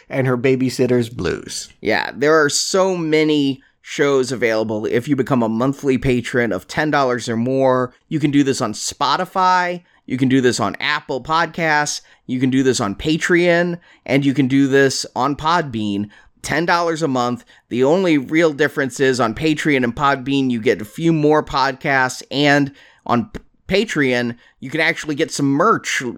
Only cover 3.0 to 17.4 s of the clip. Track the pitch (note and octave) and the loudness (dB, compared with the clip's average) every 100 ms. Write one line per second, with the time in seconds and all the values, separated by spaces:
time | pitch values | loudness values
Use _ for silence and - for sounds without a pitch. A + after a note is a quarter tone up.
3 | D#3+ D#3 D#3 D3+ C#3 C3 _ _ - - | 0 2 2 2 0 -4 _ _ -8 -2
4 | C#3+ C3+ B2+ B2 A#2 A2 A2 G#2+ A2 A#2+ | 2 2 0 0 0 0 -2 -4 -2 -2
5 | D3 C3 B2+ C3 A2 A2+ C3+ C3+ C#3+ B2+ | 0 -2 0 0 0 0 -2 -2 0 0
6 | C3+ B2 A2+ B2+ A#2 F#2 - - D3+ D3 | 0 -2 -2 -2 -2 -2 -6 -4 0 0
7 | C3 B2 A#2+ A2+ A#2+ C3+ C3+ B2+ B2 _ | 0 -2 -4 -2 0 2 2 2 -2 _
8 | - D#3 D3 C#3 C#3 A#2+ A#2 G#2 - - | -6 -2 2 2 2 0 -4 -6 -8 -2
9 | C#3 D3 F3+ F#3+ F#3 F#3 F3+ F3+ _ _ | 0 0 -2 0 2 2 0 -6 _ _
10 | - B2+ C3 C3 B2 A2+ G#2 - C#3 D3 | -6 -2 2 4 2 2 -2 -2 -2 -2
11 | - C3 C3 D#3+ E3 E3 D#3+ D3 D3 - | -4 -8 -2 -2 -2 -2 0 0 0 -6
12 | - _ - B2+ C3 C3 C3 A#2+ G#2 G2 | -12 _ -8 -2 0 2 2 2 0 -2
13 | D#3 D#3+ - E3+ F3 E3+ F3 E3+ _ _ | -2 -2 2 2 4 2 0 -4 _ _
14 | - C3+ C#3 C3+ B2+ C#3 C#3 C#3 C3+ - | -2 0 2 0 2 2 4 4 2 0
15 | - G#2+ C3 C#3+ D#3 F3 D3+ A2+ G#2+ G2+ | -6 -2 -2 -2 0 0 -2 -4 -4 -4
16 | G#2 - _ _ - C#3 F3 F3 E3+ D#3+ | -6 -10 _ _ -6 -2 0 0 0 -2
17 | D#3 C3 B2 B2 | -2 0 -2 -4